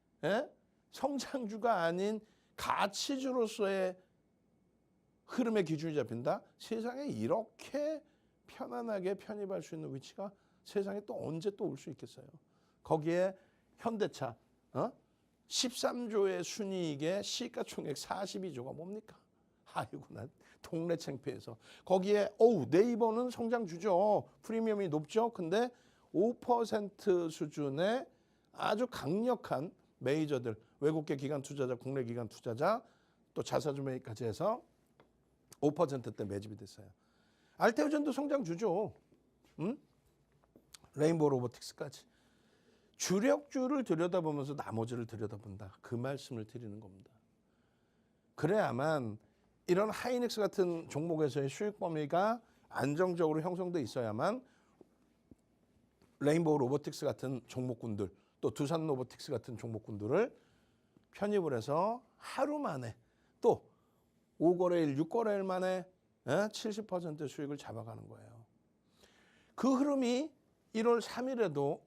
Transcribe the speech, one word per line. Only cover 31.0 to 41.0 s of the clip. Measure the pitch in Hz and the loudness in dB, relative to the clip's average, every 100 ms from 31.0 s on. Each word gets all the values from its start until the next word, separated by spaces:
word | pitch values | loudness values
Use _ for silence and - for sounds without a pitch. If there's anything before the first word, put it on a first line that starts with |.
| 151 143 | 0 -2
기관 | 135 147 | -2 -4
투자자, | 135 143 127 123 | -4 -2 -2 -2
국내 | 131 135 117 | -4 -4 -2
기관 | 120 113 | -4 -6
투자자, | - 127 117 165 220 - _ _ _ _ | -8 -6 0 2 2 -2 _ _ _ _
또 | - | -8
자사주 | 120 135 147 139 | -2 0 0 -2
매입까지 | 135 127 - 107 | -4 -6 -8 -6
해서 | 120 104 202 233 - _ _ _ _ _ _ _ _ - | -4 0 0 -2 -6 _ _ _ _ _ _ _ _ 0
오 | 147 | 0
퍼센트대 | 151 165 135 120 110 | 2 0 0 -6 -6
매집이 | 104 101 107 104 | -6 -6 -8 -12
됐어요. | 101 - 98 - _ _ _ _ _ - | -16 -18 -20 -20 _ _ _ _ _ 2
알테오젠도 | 196 233 294 302 294 | 4 4 2 2 0
성장주죠. | 269 285 285 175 170 220 170 202 - _ _ _ _ _ - | -2 0 0 -2 -2 0 0 -2 -6 _ _ _ _ _ -6
음? | 165 285 _ _ _ _ _ _ _ - _ - - | -6 -6 _ _ _ _ _ _ _ -20 _ -20 -12
레인보우 | 135 | 2